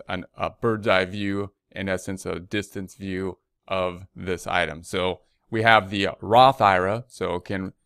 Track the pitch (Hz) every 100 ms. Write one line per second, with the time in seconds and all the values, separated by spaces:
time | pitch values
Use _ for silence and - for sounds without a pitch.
0 | - 92 - - 82 - 117 110 107 95
1 | 92 104 101 98 101 _ _ - 98 92
2 | - 95 - 85 90 104 98 101 92 -
3 | 98 92 95 87 _ _ - 95 92 87
4 | 95 - 95 87 92 87 82 76 85 98
5 | 92 87 _ _ _ 110 113 110 95 101
6 | 95 - 92 113 131 135 104 92 92 110
7 | 120 - 90 87 - 98 95 -